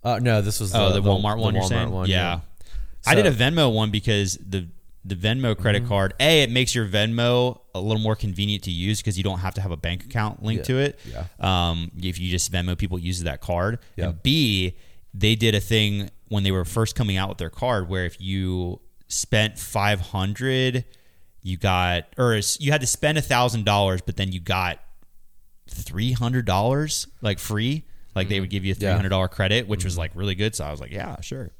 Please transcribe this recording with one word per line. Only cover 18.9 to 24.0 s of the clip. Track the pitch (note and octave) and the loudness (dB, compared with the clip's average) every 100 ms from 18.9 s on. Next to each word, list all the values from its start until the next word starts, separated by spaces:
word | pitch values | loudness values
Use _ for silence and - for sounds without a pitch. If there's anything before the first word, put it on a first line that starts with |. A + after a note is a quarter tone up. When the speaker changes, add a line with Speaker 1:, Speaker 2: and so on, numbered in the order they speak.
| - - | -20 -10
Speaker 2:
spent | - - G#2+ G#2+ - | -8 0 0 0 -2
five | - G#2+ G2+ G#2 | -6 0 2 0
hundred, | F2+ G2+ F#2+ G#2 C3 C3 C3 B2+ B2 - - _ - - | -2 -2 -2 -2 -2 0 0 -2 -6 -16 -20 _ -20 -14
you | F#2 F2+ | -8 -2
got, | G2+ F2+ F2+ F2 - - | 2 2 2 0 -4 0
or | B2 | 2
s-, | A2 G2 - | 2 0 -2
you | C#3 | 0
had | D3+ | 0
to | B2+ | 0
spend | - D3+ D#3 | 0 0 0
a | |
thousand | - B2 B2 A2+ | 2 2 2 2
dollars, | G#2 G2+ G2 F#2 | 2 4 4 0